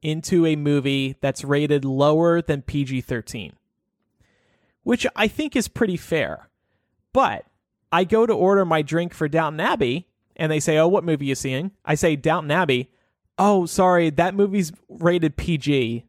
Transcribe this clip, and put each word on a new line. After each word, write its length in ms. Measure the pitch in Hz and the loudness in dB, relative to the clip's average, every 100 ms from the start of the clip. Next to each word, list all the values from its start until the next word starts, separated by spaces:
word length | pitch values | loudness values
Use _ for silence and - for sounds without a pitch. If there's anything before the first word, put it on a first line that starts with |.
into 420 | 156 156 156 185 165 | -4 -6 0 2 2
a 80 | |
movie 600 | 151 147 147 139 139 135 131 | 2 0 0 0 -2 -4 -4
that's 200 | 139 131 | -6 -4
rated 380 | 139 143 147 147 | -2 0 2 0
lower 580 | 135 135 143 156 170 170 | 0 0 2 4 4 2
than 180 | 165 143 | 0 -6
P 240 | - 147 | -4 -4
G 160 | 135 131 | -4 -4
thirteen, 540 | 120 123 107 120 90 - _ _ _ _ _ _ _ _ _ _ _ _ | -4 -8 -8 -14 -14 -18 _ _ _ _ _ _ _ _ _ _ _ _
which 240 | - 240 - - | -2 0 0 -2
I 120 | 214 | -4
think 280 | - 302 269 | -2 -4 -2
is 100 | - | -4
pretty 300 | - - 175 | -2 -2 -2
fair. 540 | - 160 92 76 - _ _ _ _ _ _ | -4 -4 -4 -6 -16 _ _ _ _ _ _
But 320 | 247 247 104 - _ _ _ _ | 0 0 -2 -12 _ _ _ _
I 140 | 170 | -2
go 220 | 180 220 226 | 2 2 2
to 80 | |
order 320 | 180 185 196 180 | 2 4 4 4
my 160 | 160 | 0
drink 320 | 147 160 175 | 0 -2 -4
for 140 | - 156 | -4 -2
Downton 320 | 156 160 151 | 0 -2 -2
Abbey, 480 | 202 311 127 139 - _ _ _ | -2 0 0 -2 -6 _ _ _
and 160 | 156 | -2
they 80 | 156 | -2
say, 160 | 143 156 | 0 2
"Oh, 120 | 160 | 4
what 160 | 196 | 2
movie 200 | 170 156 139 | 0 -2 -2
you 80 | |
seeing?" 360 | 135 135 131 185 _ - | -4 -4 -4 -6 _ -4
I 80 | |
say, 220 | 151 175 151 | 0 0 0
"Downton 340 | 151 165 151 | 0 -2 0
Abbey." 400 | 156 175 127 127 _ _ _ _ - | -2 2 0 -2 _ _ _ _ 0
"Oh, 260 | 196 202 | 2 4
sorry, 460 | 170 - 185 180 165 | 0 2 4 4 2
that 240 | 143 180 | 2 -2
movie's 380 | 196 202 202 165 170 _ | 2 0 0 -4 -6 _
rated 480 | - 165 180 160 - | -2 0 2 0 -2
P 180 | - 160 | -4 -2
G. 480 | 139 139 117 117 | 0 0 0 -4